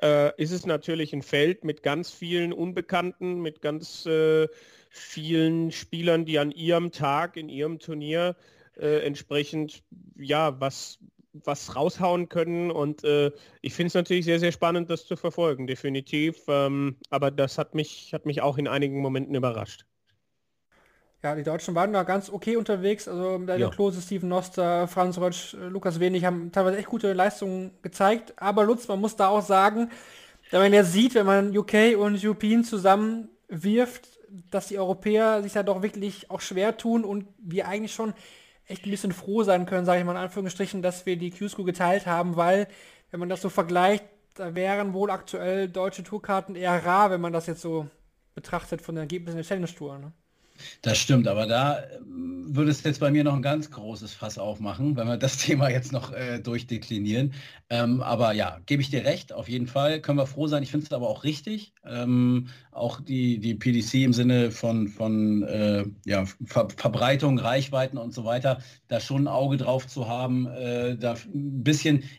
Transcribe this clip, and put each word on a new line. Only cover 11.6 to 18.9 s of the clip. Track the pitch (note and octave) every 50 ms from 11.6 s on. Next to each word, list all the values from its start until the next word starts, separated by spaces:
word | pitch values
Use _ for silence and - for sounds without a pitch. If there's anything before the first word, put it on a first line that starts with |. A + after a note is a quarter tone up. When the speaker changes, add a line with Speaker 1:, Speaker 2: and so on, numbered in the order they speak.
| - - -
Speaker 1:
raushauen | C3 C#3+ F3+ - - F#3 F3+ F3 F3 F3 E3+
können. | - F3 E3 E3+ E3+ E3+ E3+ F3
Und, | D#3+ D3+ D3 D3 D3+ - -
äh, | D3 D3 D3 C#3+ C#3+ C#3+ - - - - _
ich | - - -
find's | - F3 F3 -
natürlich | F#3 E3+ - F#3 F3+ E3+
sehr, | E3 E3 E3+
sehr | E3+ E3+
spannend, | E3 - - E3+ E3+ F3 F3 E3
das | E3+ D#3+ -
zu | - F#3 -
verfolgen, | - E3+ - - E3+ D#3+ C#3+ B2 C3 B2+
definitiv. | B2+ - - C#3+ C3+ C3+ C3 - - D3 D3+ D#3+ D#3 - - -
Ähm, | C#3+ C#3+ C#3 C#3 C#3 C#3 C#3 C#3 C3 - - -
aber | - C#3 C#3+ C#3
das | C#3 C#3 C#3 B2+ - -
hat | D3+ - -
mich, | D#3 D3+ - - - - -
hat | - D3+ -
mich | D3+ C#3+ C3+
auch | A#2+ C#3+ C3+ C#3+
in | C#3+ B2
einigen | B2+ C#3+ C#3+ C#3